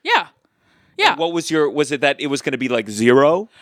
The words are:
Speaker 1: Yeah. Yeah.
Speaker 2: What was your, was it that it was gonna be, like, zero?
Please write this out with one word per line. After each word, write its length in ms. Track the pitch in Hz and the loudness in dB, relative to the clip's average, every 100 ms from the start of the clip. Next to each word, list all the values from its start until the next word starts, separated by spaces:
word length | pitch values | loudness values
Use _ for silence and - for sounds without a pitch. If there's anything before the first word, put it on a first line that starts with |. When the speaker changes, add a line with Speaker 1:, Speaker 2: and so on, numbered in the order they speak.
Speaker 1:
Yeah. 240 | 381 440 170 _ _ _ _ _ _ - | -4 -4 -4 _ _ _ _ _ _ -2
Yeah. 200 | 392 156 | -2 0
Speaker 2:
What 160 | 170 | -4
was 180 | 170 - | -4 -2
your, 180 | 156 147 | 0 0
was 220 | 135 135 | 0 -2
it 100 | 143 | 0
that 180 | 139 139 | -2 -2
it 80 | 147 | -4
was 140 | 139 | -4
gonna 160 | - 131 | -4 -4
be, 100 | 127 | -2
like, 200 | 120 104 | -2 -4
zero? 600 | 104 117 131 143 175 226 _ | 0 4 6 6 2 -4 _